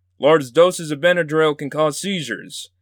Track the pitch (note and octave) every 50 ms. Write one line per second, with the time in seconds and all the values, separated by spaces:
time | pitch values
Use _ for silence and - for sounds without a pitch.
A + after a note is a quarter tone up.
0 | _ _ _ - B2 C#3+ D#3+ D#3+ C#3 B2+ A#2 D3+ E3+ F3+ F3+ - F3 D3+ D3+ C#3
1 | C#3 F3 F3+ F3 E3 D3 D3+ D#3 D#3 D#3 D3 - D3+ C3+ - D3 D#3 D#3 C#3 -
2 | - F#3+ G3+ F3+ D3 A#2+ A2 F#2 F2+ F2+ - - - - _ _